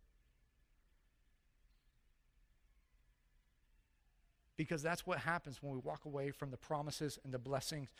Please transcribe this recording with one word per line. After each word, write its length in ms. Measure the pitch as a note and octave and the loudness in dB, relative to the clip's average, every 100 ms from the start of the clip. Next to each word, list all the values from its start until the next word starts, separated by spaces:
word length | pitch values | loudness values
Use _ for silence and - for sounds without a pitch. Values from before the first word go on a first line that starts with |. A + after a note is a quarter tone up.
| - - _ _ _ _ _ _ - - _ _ _ _ _ _ - - _ - - _ _ - - - - - _ - - - _ - - _ - - - _ _ _ - _ _ - | -20 -20 _ _ _ _ _ _ -20 -20 _ _ _ _ _ _ -20 -20 _ -20 -20 _ _ -20 -20 -20 -20 -20 _ -20 -20 -20 _ -20 -20 _ -20 -20 -20 _ _ _ -20 _ _ 0
Because 260 | D#3+ D#3+ | 2 4
that's 240 | D#3+ F3 - | 4 2 2
what 120 | D#3+ | 2
happens 420 | E3 E3+ D3 B2+ | 2 0 0 -6
when 120 | C#3+ | -4
we 60 | C3 | -2
walk 260 | C#3+ D#3 D3+ | -2 -4 -2
away 240 | C#3 C#3 | 0 0
from 220 | C#3 C#3+ | -2 -4
the 60 | B2 | -4
promises 600 | - D3+ D3 - D3 - | 0 0 0 0 -2 -2
and 100 | C3+ | -4
the 60 | B2+ | -2
blessings 500 | A#2+ C3+ - D#3 C3 - | 0 0 0 -4 -6 -10